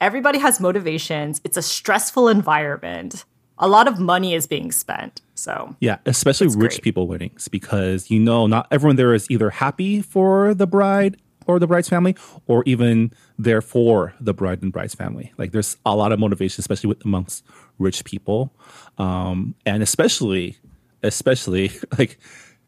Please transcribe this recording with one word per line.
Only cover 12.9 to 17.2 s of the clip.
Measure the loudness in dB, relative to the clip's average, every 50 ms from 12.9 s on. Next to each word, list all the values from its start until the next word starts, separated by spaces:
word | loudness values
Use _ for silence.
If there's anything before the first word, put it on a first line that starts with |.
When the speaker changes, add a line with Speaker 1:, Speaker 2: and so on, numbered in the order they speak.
| 4 2 2 0 -4 _ _ _ _ -4
Speaker 2:
there | 0 2 2 2
for | 0 0 0 2 4 4 4 4 2 -2 -6 -8
the | -4 -4 -4
bride | -2 -2 -4 -4 -4
and | -4 -6
bride's | -6 -6 -8 -10 -10
family. | -10 -10 -10 -8 -10 -14 -16 _ -10
Like, | -8 -4
there's | -2 -2 -2 -4 -6 _ -2
a | -2 0
lot | 2 2 2
of | 2 0
motivation, | 0 0 0 -2 -2 -4 -4 -6
especially | -6 -6 -6 -4 -2 -4
with, | -4 -2 -2
amongst | -2 -2 -2